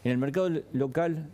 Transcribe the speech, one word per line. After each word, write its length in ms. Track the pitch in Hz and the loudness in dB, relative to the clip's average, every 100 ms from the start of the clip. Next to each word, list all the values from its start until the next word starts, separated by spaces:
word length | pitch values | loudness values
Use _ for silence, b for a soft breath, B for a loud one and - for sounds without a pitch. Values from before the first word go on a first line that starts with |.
En 80 | 123 | 0
el 80 | 127 | 2
mercado 280 | 139 139 185 | 0 0 0
lo-, 140 | 160 - | 0 -2
local, 580 | 131 139 160 170 160 151 | -2 0 0 0 -2 -6